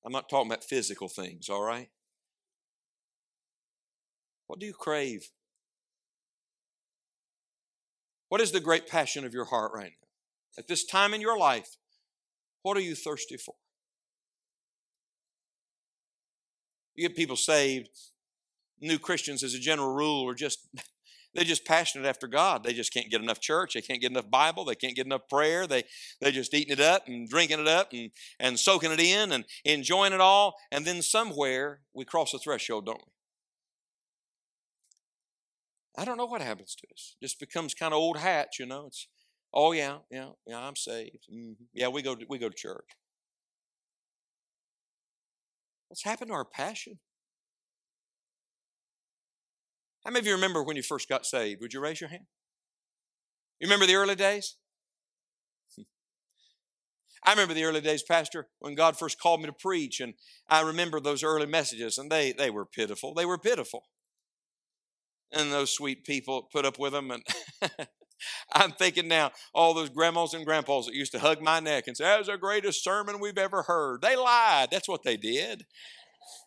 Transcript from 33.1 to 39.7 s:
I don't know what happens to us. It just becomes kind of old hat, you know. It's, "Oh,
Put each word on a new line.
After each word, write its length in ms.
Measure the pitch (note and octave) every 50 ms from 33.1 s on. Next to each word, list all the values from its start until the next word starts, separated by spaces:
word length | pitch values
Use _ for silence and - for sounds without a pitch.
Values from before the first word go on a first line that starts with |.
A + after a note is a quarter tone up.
| _ _ _ _ _ _ _ _ _ _ _ _ _ _ _ _ _ _ _ _ _ _ _ _ _ _ _ _ _ _ _ _ _ _ _ _ _ _ _ _ _ _ _ _ _ _ _ _ _ _ _ _ _ _ _ _ _ -
I 40 | F3
don't 120 | A#3+ B3
know 100 | A#3 B3
what 140 | A#3 A#3+ A3
happens 340 | D3 A#2+ G#2+ F#2 G2 - -
to 100 | - - _ _
us. 240 | - - - - _
It 40 | -
just 140 | C#3 - -
becomes 360 | C#3+ - - E3+ E3 C#3+ -
kind 180 | - E3 D#3+ D#3
of 60 | D3+
old 180 | D#3+ E3 E3
hat, 420 | D3+ D#3 F#3 F3+ D3+ C#3 - - -
you 80 | C3
know. 200 | B2 C3 C#3 D3+
It's, 200 | D#3+ - - - _ _ _ _ _ _ _ _ _ -
"Oh, 200 | C#3 D3 D#3+